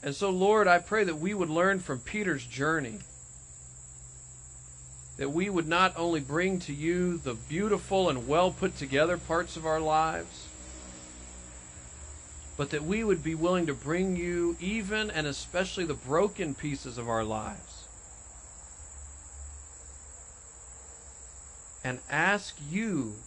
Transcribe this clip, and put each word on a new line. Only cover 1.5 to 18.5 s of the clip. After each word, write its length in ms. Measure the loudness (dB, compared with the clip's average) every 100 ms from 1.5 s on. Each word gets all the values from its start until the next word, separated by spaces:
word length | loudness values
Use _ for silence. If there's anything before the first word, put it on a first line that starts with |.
learn 300 | 6 6 4
from 180 | 0 -6
Peter's 480 | -4 -2 0 0 -2
journey, 540 | 0 2 2 0 -6 -12 -16 -16 -18 -18 -18 -16 -16 -16 -16 -16 -16 -16 -16 -16 -16 -16 -16 -16 -16 -16 -6
that 140 | -2
we 200 | 2 2
would 160 | 2 4
not 280 | 6 6 4
only 240 | 2 2
bring 400 | 2 2 2 0
to 120 | -2
you 460 | -2 2 4 2 2
the 160 | -2
beautiful 720 | -6 -4 0 2 0 2 4 4
and 200 | 2 4
well 240 | 6 6
put 240 | 4 -2 -2
together 420 | 2 4 4 2
parts 380 | 2 0 0 -4
of 100 | 0
our 140 | 2
lives, 680 | 4 4 4 0 -6 -12 -14 -14 -14 -14 -14 -16 -16 -16 -16 -16 -16 -16 -16 -16 -16 -14 -14 -14 -14 -16 -12 -4
but 140 | -2
that 140 | -2
we 180 | 0 2
would 220 | 4 4
be 100 | 2
willing 320 | 2 4 4 2
to 80 |
bring 400 | 0 0 2 2
you 420 | 2 0 2 0 0
even 500 | -2 -2 0 -2 0
and 160 | 0 -2
especially 580 | -4 -4 -2 0 -2
the 100 | -2
broken 600 | -2 2 4 4 2 -4
pieces 440 | -2 -2 -4 -6 -6
of 100 | 0
our 160 | 2
lives 640 | 2 0 -2 -8 -12 -16 -16 -16 -18 -18 -16 -16 -16